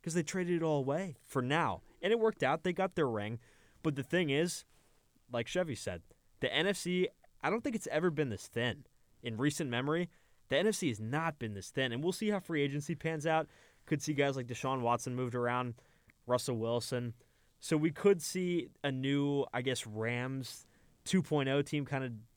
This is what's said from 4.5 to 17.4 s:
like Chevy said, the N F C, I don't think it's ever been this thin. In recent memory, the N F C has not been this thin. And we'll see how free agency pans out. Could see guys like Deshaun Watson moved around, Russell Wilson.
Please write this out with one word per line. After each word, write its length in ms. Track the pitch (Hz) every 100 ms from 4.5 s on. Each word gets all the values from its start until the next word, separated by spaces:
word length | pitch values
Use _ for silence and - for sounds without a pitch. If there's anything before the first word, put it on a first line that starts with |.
| - - _ _ _ _ _ _
like 160 | 120 117
Chevy 260 | 180 175
said, 280 | 117 - 87 - - _ _
the 120 | 127
N 120 | 131 180
F 100 | 196
C, 320 | 180 180 185 _ _ -
I 80 | 139
don't 120 | 220
think 120 | 285 220
it's 120 | -
ever 220 | 143 175
been 180 | 151 143
this 160 | 101 -
thin. 400 | - 120 143 - _ _ _
In 140 | - 110
recent 320 | 143 143 147
memory, 400 | 120 135 165 175 _ _ _ _
the 80 | 135
N 100 | 202
F 80 | 208
C 120 | 170
has 120 | 104
not 380 | 110 147 165 151
been 140 | 113
this 160 | 101 -
thin. 220 | - 131
And 100 | 117
we'll 100 | 165
see 180 | 185 214
how 80 | 202
free 240 | - 160
agency 320 | 143 143 147
pans 320 | 156 160 160 151
out. 220 | 160 156 - - _ -
Could 140 | 147
see 140 | -
guys 220 | 143 139 135
like 100 | 120
Deshaun 340 | 120 135 131
Watson 340 | 120 120 - 123
moved 180 | 127
around, 400 | 123 120 123 123 117 _ _ _ _ -
Russell 300 | 123 - 120
Wilson. 580 | 113 120 - 123 120 117 _ _